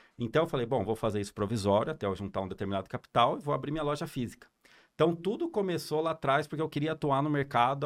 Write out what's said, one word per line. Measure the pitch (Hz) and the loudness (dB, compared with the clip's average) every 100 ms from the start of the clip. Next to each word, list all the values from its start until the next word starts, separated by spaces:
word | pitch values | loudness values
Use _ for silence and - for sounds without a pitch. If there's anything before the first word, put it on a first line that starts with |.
| _ - | _ -8
Então | 117 147 | -2 0
eu | 165 | 2
falei, | 139 117 | 0 0
"Bom, | 131 98 | 0 0
vou | 107 | -2
fazer | 113 104 | -2 -2
isso | 101 | -4
provisório | - 101 117 101 101 135 | -2 -2 2 4 4 4
até | 156 101 | -2 -4
eu | 95 | -4
juntar | 98 98 | -4 -4
um | 95 | -4
determinado | 98 98 98 95 | -4 -4 -4 -4
capital | 127 - 123 123 - | -10 -2 2 4 2
e | |
vou | 143 | -2
abrir | 139 135 | -4 -4
minha | 156 | -4
loja | 147 147 165 | -2 -4 -4
física." | 135 117 - - _ _ - _ | -4 -6 -8 -20 _ _ -20 _
Então | - 160 | 2 2
tudo | 170 180 247 339 | 2 -2 -2 -2
começou | 214 190 165 - 156 | 0 0 -2 -2 -2
lá | 160 | 0
atrás | 160 139 143 151 | 0 2 2 0
porque | 151 | -4
eu | 156 | -4
queria | 156 156 | -2 -2
atuar | 156 151 135 | -2 0 2
no | 151 | 2
mercado | 147 139 120 123 143 | 0 2 4 4 2